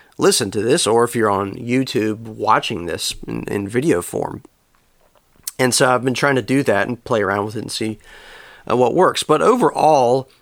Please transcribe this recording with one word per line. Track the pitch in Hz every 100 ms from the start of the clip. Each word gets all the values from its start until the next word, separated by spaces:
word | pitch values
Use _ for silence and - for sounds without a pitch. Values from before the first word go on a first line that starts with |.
| _ _
listen | 156 196 107
to | 107
this, | 110 160 104
or | 113
if | 117
you're | 120 110
on | 98 98
YouTube | - 117 127 131 123 107 110
watching | 113 110 107 123 - 104 85
this | 80 - - -
in, | 113
in | - 104 98
video | 113 156 92
form. | 87 - 82 - - _ _ _ _ _ _ _ _ _ - -
And | 127
so | - 135
I've | 123
been | 127
trying | 123 143
to | 131
do | 107 135
that | 139 101 101
and | 120
play | - 117
around | 98 101 104
with | 110
it |
and | -
see, | - 110 107 - - - - - - -
uh, | 123
what | 123
works. | 120 175 -
But | - 151
overall, | 160 247 160 - 147 151 120 131 127 _